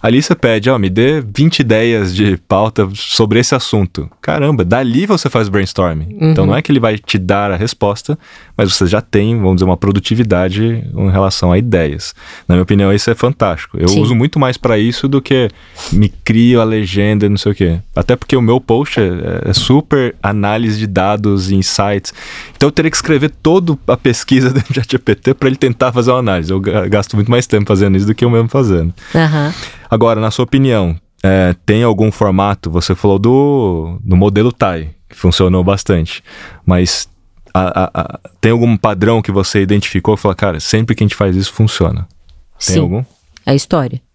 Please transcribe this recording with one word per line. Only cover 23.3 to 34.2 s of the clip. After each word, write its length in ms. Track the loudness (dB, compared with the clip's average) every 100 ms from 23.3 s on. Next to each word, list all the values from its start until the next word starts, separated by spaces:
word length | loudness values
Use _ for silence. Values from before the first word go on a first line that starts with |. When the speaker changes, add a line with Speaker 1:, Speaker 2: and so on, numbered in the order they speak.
| -2
Speaker 1:
toda 340 | 2 2 2 -4 -2
a 120 | 0
pesquisa 500 | 0 -2 0 2 2
<laughs> 60 |
do 60 | 0 -2
chat 200 | -4 -2
G 40 | -2
P 160 | 0
T 200 | 0 0
pra 120 | 0 0
ele 100 | 0
tentar 340 | -2 0 -2
fazer 180 | 0 0
uma 100 | 0
análise. 300 | 0 -2 -2
Eu 80 | -2
ga-, 300 | -2 -2 0
gasto 280 | -2 -2 -2
muito 140 | 0
mais 160 | 0 2
tempo 200 | 0 2
fazendo 300 | 2 2 2
isso 80 | 0
do 80 |
que 100 | 0
eu 60 | 2
mesmo 180 | 2 0
fazendo. 460 | 0 2 2 0 -6 -4
Speaker 2:
Aham. 380 | 0 0 0 -2 -6 -14 -20 -4
Speaker 1:
Agora, 280 | 0 2 2
na 100 | -2
sua 140 | -2
opinião, 500 | 0 2 2 2 0 -4 _ _
é, 320 | 2 2 2 0 0
tem 160 | 2
algum 300 | 2 2 0
formato? 580 | 0 0 2 0 -2 -2
Você 240 | -4 -2
falou 240 | 0 2 2
do, 800 | 4 4 2 2 0 -2 -6 -10
do 100 | 0
modelo 360 | 2